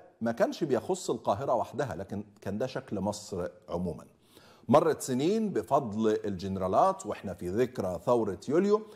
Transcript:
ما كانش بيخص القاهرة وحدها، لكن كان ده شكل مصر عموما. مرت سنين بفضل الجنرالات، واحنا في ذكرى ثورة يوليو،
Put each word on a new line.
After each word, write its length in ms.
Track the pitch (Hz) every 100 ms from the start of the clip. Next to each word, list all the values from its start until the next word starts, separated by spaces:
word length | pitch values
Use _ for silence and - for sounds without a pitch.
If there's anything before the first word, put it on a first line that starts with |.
| - _
ما 100 | 113
كانش 320 | 117 262 277
بيخص 460 | 160 120 - 190 -
القاهرة 440 | 127 - 101 139
وحدها، 420 | 120 95 110 139 87
لكن 280 | 95 101 - -
كان 160 | - 101
ده 100 | 131
شكل 320 | - - 104
مصر 480 | 98 101 - 95 85 - -
عموما. 340 | 87 90 76 - _ _ - - - -
مرت 340 | 139 165 139
سنين 480 | - 127 156 220 214
بفضل 680 | 127 98 135 120 104 110 107 104
الجنرالات، 800 | 95 98 95 92 107 95 92 104
واحنا 280 | 95 104
في 160 | 90 90
ذكرى 500 | 98 123 - 95 87 -
ثورة 340 | 123 104 92 -
يوليو، 320 | 151 202 208 214